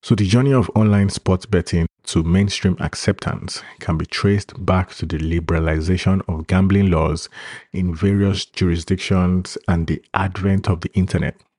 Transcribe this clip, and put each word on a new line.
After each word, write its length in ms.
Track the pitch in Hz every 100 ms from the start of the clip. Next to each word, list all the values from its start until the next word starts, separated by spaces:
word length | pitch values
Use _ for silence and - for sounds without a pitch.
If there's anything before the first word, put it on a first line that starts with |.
So 120 | -
the 120 | 107 98
journey 260 | 117 135
of 180 | 131 95 -
online 320 | 107 101 98
sports 380 | - - 92 -
betting 400 | 92 - 87 82 _
to 180 | - 85
mainstream 540 | 82 92 98 - 190 -
acceptance 840 | 170 - - 95 - - - - - -
can 160 | - 80
be 100 | 90
traced 580 | - 101 101 - -
back 260 | 92 92 90
to 120 | - 80
the 120 | 80
liberalization 1040 | 80 85 80 82 80 78 80 90 - 95 -
of 180 | 80 78
gambling 440 | 92 95 98 98
laws 380 | 82 80 78 - - - - -
in 220 | - 90
various 500 | 82 98 98 101 92
jurisdictions 1120 | - - 90 85 - 95 - 95 90 92 90 - -
and 200 | 85 82
the 140 | 76 _
advent 540 | - 95 92 98 98 -
of 120 | 85
the 100 | -
internet. 420 | - 92 87 69 - _